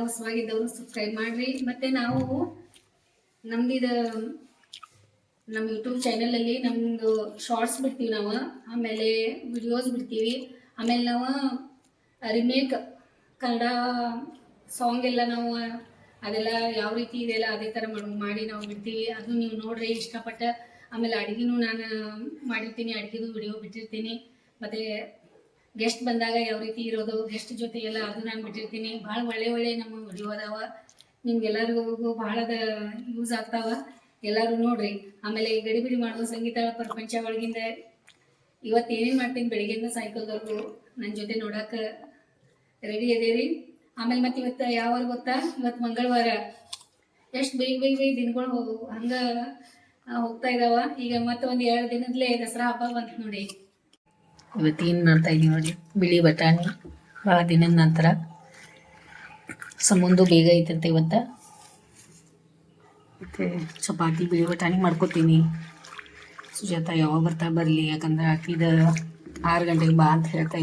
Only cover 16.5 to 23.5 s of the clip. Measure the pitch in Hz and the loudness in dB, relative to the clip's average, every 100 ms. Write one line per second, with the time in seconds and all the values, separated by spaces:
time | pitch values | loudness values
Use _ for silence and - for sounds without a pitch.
16.5 | 226 233 220 214 226 233 240 233 220 226 | 0 -2 -2 -2 -2 -4 -4 -2 -2 -2
17.5 | 220 220 226 220 214 208 208 208 214 220 | -4 -6 -6 -6 -6 -8 -6 -4 -4 -6
18.5 | 214 208 208 220 220 226 220 226 233 226 | -8 -10 -10 -8 -4 -4 -6 -4 -2 -2
19.5 | 220 220 226 226 226 - 233 233 - 240 | -4 -8 -6 -4 -4 -6 -10 -12 -6 -4
20.5 | 240 - - - 233 233 220 202 220 240 | -4 -10 -20 -12 -4 -2 -2 -2 -2 0
21.5 | 240 226 226 220 220 214 214 254 302 269 | 0 0 -2 -6 -8 -8 -10 -12 -10 -6
22.5 | 226 226 226 226 220 202 226 226 220 208 | -6 -6 -8 -6 -6 -8 -8 -8 -8 -8